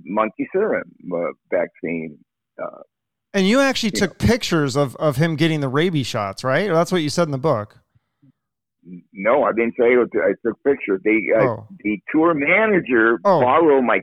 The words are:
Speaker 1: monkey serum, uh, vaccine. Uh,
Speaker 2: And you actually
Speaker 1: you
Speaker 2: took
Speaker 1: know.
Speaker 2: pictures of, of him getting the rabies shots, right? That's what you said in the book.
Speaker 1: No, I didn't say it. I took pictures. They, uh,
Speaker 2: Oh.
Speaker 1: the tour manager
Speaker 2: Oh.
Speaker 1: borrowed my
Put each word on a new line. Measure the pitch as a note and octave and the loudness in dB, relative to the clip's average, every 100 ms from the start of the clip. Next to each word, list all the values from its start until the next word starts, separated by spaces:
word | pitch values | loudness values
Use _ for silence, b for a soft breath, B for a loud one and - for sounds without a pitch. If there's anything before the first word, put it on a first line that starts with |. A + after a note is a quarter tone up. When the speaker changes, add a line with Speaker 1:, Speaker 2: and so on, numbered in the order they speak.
Speaker 1:
monkey | E2+ G#2 G#2+ - C#3 | -6 -2 -2 -4 -6
serum, | F#3 G#3+ G2+ - - - | -2 -2 -2 -6 -16 -8
uh, | E2+ D#2+ C2+ - | -6 -6 -8 -6
vaccine. | F#2 E2 - E2+ E2 D#2+ D2 _ _ _ - | -4 -4 -8 -8 -6 -8 -14 _ _ _ -14
Uh, | E2+ - - _ _ _ _ G3+ | -14 -14 -20 _ _ _ _ 0
Speaker 2:
And | F#3+ | 2
you | B3+ | 2
actually | C#4 - A3 | 2 0 -4
Speaker 1:
you | - | -2
Speaker 2:
took | G3 - | -4 0
Speaker 1:
know. | G3+ | 0
Speaker 2:
pictures | A#3+ - E3 C#3+ C3 | 0 0 0 0 0
of, | C#3 - | -2 0
of | D3+ C3 | -2 0
him | E3 D3 | 0 0
getting | D#3+ D#3 | 0 0
the | C#3 | -2
rabies | C3+ F3+ D#3 A#2+ | 0 0 0 -2
shots, | A#2 G2+ G2 | -4 -6 -4
right? | B2+ C#3 G3+ | -2 -2 0
That's | E3 E3+ | 0 0
what | F3+ | 0
you | D3 | -2
said | F3 E3+ | 0 -2
in | |
the | C3+ | -2
book. | D#3 A#2 G#2 _ _ _ _ _ C3+ _ _ _ _ _ F2 F2+ _ | -2 -2 -4 _ _ _ _ _ _ _ _ _ _ _ -20 -20 _
Speaker 1:
No, | G2+ G2+ C#3 | -4 0 2
I | G#2 | 2
didn't | G#2 A#2 - | 0 -2 0
say | A#2+ | 2
it. | B2 G#2+ G#2+ | 4 2 0
I | G2+ G2 A#2 | -2 -2 -4
took | G#2 | -4
pictures. | C#3+ C#3 - F#2+ | -2 -2 -2 -2
They, | G#2 A2 F#2+ A2 | 0 0 0 0
uh, | |
Speaker 2:
Oh. | G#2+ G#2+ G#2+ - | 0 -2 -12 -10
Speaker 1:
the | G#2 G#2 - | -6 -6 -2
tour | D#3 E3+ | 0 2
manager | D#3 C#3+ F#3+ A3 F#3+ B2 B2 A2+ A#2 G3+ | 0 0 0 2 0 2 2 2 2 2
Speaker 2:
Oh. | E3+ | 4
Speaker 1:
borrowed | B2 D3+ E3 C3+ | 4 4 4 4
my | A#2+ G2 | 4 0